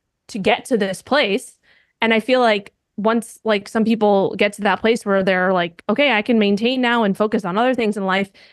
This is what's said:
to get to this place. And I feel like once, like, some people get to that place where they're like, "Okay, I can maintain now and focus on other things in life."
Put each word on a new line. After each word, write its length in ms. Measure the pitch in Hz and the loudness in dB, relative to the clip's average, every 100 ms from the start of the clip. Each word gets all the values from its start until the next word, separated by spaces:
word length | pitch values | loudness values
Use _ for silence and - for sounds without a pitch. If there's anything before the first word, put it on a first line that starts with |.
| _ _ - | _ _ -14
to 100 | 214 | -4
get 260 | 190 233 - | 0 -2 0
to 100 | 233 | -2
this 240 | 196 185 | -2 -6
place. 560 | - 277 226 226 - _ _ _ _ - | -2 0 0 -2 -6 _ _ _ _ -4
And 120 | 226 | 0
I 80 | 220 | 0
feel 200 | 220 254 | 2 2
like 320 | 240 208 202 _ _ - | 2 0 -4 _ _ -4
once, 420 | 214 233 - - | -2 -2 -4 -8
like, 220 | 220 208 - | -2 -2 -2
some 160 | 226 | -2
people 520 | 220 220 208 196 185 - | 0 2 2 2 2 0
get 160 | 208 | -2
to 80 | - | -2
that 180 | 202 185 | -2 0
place 260 | 220 240 208 | 0 0 0
where 160 | 196 | 0
they're 300 | 190 185 185 | 0 0 0
like, 280 | 185 175 - - | 0 -2 -6 -4
"Okay, 240 | 208 285 | 0 2
I 80 | 214 | 0
can 160 | 214 233 | 2 2
maintain 420 | 202 202 233 262 | 2 0 0 0
now 200 | 247 240 | 0 0
and 140 | 208 185 | 0 0
focus 280 | 214 214 | -2 -2
on 120 | 185 196 | -2 0
other 180 | 247 | 0
things 220 | 247 214 208 | 0 -2 -2
in 80 | |
life." 260 | 190 190 196 _ - | -2 -2 -4 _ -20